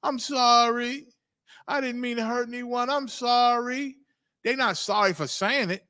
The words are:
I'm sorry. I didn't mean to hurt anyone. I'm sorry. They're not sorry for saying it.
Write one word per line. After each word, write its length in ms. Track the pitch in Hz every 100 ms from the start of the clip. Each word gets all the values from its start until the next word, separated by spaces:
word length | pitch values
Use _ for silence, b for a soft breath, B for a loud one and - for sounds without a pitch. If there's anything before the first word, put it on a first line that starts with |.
I'm 160 | 302 269
sorry. 880 | 233 285 247 240 240 240 240 269 240 _ _ _ _ B -
I 140 | 277
didn't 200 | 269 247
mean 160 | 247 233
to 80 |
hurt 220 | 226 240 240
anyone. 420 | 247 247 240 247
I'm 180 | 285 269
sorry. 880 | - 240 240 240 240 240 254 277 262 _ _ _ _
They're 120 | 226
not 220 | 262 247 175
sorry 360 | - 202 202
for 140 | 170 147
saying 440 | - 196 269 208
it. 140 | 190